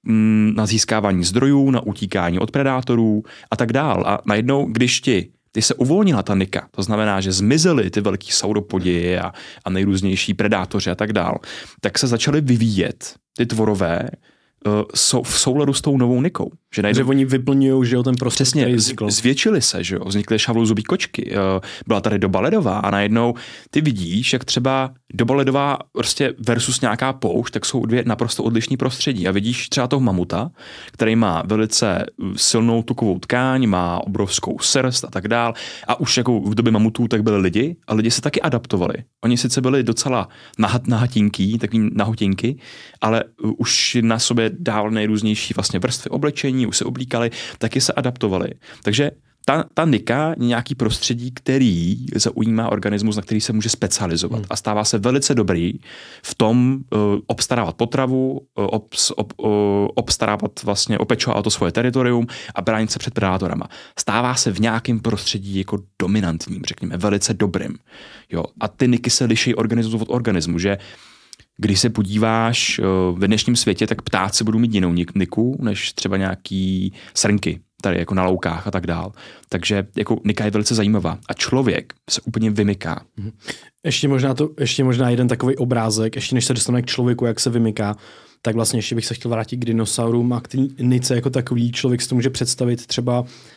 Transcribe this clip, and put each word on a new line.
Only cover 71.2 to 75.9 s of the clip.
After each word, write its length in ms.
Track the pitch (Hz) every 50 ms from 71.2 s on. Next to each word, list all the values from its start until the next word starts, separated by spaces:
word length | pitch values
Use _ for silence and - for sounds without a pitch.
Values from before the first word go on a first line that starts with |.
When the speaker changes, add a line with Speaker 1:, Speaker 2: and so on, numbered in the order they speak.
| _ _ - _ _ _ _
Speaker 1:
když 220 | - 101 107 101 92
se 100 | - 120
podíváš, 880 | - - 101 95 104 107 110 113 113 113 113 117 120 - - - - -
eh, 40 | - 95 95 95 92 90 87
ve 100 | 90 98
dnešním 280 | 98 110 104 - - 120
světě, 320 | - - 113 95 - 110
tak 140 | - 113 -
ptáci 420 | - - - 95 92 98 - - 110
budou 160 | 110 107 113
mít 140 | 120 117 107
jinou 200 | 98 92 87 85
nik-, 180 | 87 85 - - 101
niku 380 | 92 - - 110 113 123 135 151
než 320 | 143 113 101 - - -